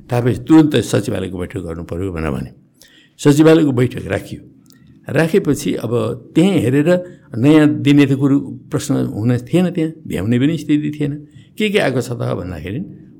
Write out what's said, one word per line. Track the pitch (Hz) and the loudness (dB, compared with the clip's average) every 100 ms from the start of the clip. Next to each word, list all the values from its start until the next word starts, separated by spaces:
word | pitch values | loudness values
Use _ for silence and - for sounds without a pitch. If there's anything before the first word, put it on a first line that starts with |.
| - | -6
थाहा | 120 | -2
पाएपछि | 120 110 | 0 -2
तुरन्त | - 160 151 147 | 4 4 6 2
सचिवालयको | - 117 107 98 92 90 | 0 -2 -2 -6 -6 -8
बैठक | 90 95 | -8 -8
गर्नु | 85 82 | -8 -10
पऱ्यो | 82 85 95 | -8 -8 -6
भनेर | 85 78 | -4 -4
भन्यो। | 65 - - _ _ _ _ _ - | -4 -8 -14 _ _ _ _ _ -2
सचिवालयको | 147 143 156 160 147 | 2 6 6 6 4
बैठक | 123 123 - 87 | 2 -2 -2 -6
राखियो। | 98 - 76 - _ _ _ - _ - | -6 -6 -16 -18 _ _ _ -20 _ -6
राखेपछि | 135 165 196 156 135 - | -2 0 0 0 -2 -4
अब | - 110 120 110 123 - 160 | -6 -4 -2 -4 -6 -2 2
त्यहीँ | 185 170 | 2 2
हेरेर | 117 139 156 180 180 - - 110 | 2 2 2 0 -2 -16 -12 0
नयाँ | 139 156 147 | 4 6 4
दिने | 120 127 143 139 | 2 4 4 4
त | |
कुरो | 131 135 139 | 2 2 0
प्रश्न | - 117 - 143 - | -2 -12 -8 -6 -2
हुन | 131 123 104 117 120 | -2 -2 -2 0 -2
थिएन, | 120 165 180 | 0 0 0
त्यहाँ | 170 160 160 - | 0 -4 -6 -10
भ्याउने | 82 104 120 | -6 0 2
पनि | 139 165 | 2 0
स्थिति | 151 147 151 147 | 0 -2 -2 -4
थिएन। | 143 147 147 - - - | -6 -6 -12 -20 -16 -4
के | 214 | -2
के | 196 | 0
आएको | 139 123 | 0 -2
छ | 117 | -4
त | |
भन्दाखेरि | 120 123 113 90 80 82 123 - - - - | -6 -6 -6 -10 -10 -8 -10 -10 -16 -20 -12